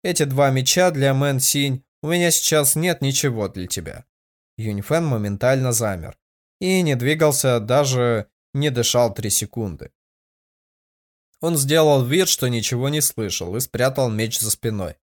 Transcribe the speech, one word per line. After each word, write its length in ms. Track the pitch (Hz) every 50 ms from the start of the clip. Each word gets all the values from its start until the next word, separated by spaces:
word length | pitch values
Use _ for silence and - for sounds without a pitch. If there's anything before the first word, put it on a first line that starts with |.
Эти 220 | - 180 175 - 151
два 260 | 143 131 139 143 139
меча 400 | 131 131 127 - - 180 180 180
для 240 | 160 139 135 139 135
Мэн 260 | 135 139 143 139 131
Синь, 440 | - - - 143 143 139 131 131 _ _ _ _
у 60 | - 151
меня 220 | 170 175 175 170
сейчас 460 | 160 - - - 160 156 143 139 -
нет 240 | 156 165 185 165 170
ничего 480 | 139 135 139 - - 139 120 110 104 92
для 180 | - 95 90
тебя». 380 | 87 - 98 80 - - - - _ _ _ _ _ _ _ _ _ _ -
Юнь 240 | 110 110 101 101
Фэн 240 | 98 - 151 165 170
моментально 680 | 151 127 110 104 101 98 98 - 127 135 135 127 127
замер 460 | 117 104 117 104 95 85 82 - - _ _ _ _ _ _ _ _ _
и 220 | 190 185 190 185
не 120 | 180 156 135
двигался, 680 | 123 120 139 156 156 160 151 135 - - 131 123 117
даже 680 | 104 110 123 143 147 131 131 127 123 120 117 107 101 _ _ _ _ _
не 180 | - 139 147 151
дышал 420 | 127 120 113 - - 120 123 113
три 180 | - - 107 104
секунды. 600 | - - 107 - - 117 110 95 80 - - - _ _ _ _ _ _ _ _ _ _ _ _ _ _ _ _ _ _ _ _ _ _ _ _ _ _ _ _ _ _
Он 160 | - 170 170
сделал 480 | 147 135 135 151 160 156 151 143 135 123
вид, 240 | 120 143 185 185 -
что 200 | - - 135 123
ничего 400 | 123 117 104 - 127 120 131 139
не 120 | 147 151
слышал, 560 | 139 - - - 110 95 - - 90 87 95
и 40 | 120
спрятал 500 | 127 - - - 123 135 139 - 131 120
меч 280 | 107 107 113 113 - -
за 120 | - 110
спиной. 460 | - - - 117 107 101 92 76 - _